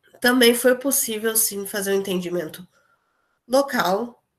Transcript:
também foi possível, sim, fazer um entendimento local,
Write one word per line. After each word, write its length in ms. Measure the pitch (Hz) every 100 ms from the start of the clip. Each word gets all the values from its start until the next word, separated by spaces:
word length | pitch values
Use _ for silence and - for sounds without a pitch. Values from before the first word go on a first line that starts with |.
| _ -
também 340 | 247 254 233
foi 240 | 240 254 247
possível, 560 | 277 269 - 214 226 220
sim, 280 | - 202 196
fazer 280 | 208 196
um 60 | 196
entendimento 680 | 196 180 175 175 160 - 180 _ _ _ _ _ _ _ -
local, 760 | 254 185 240 175 196 240 - _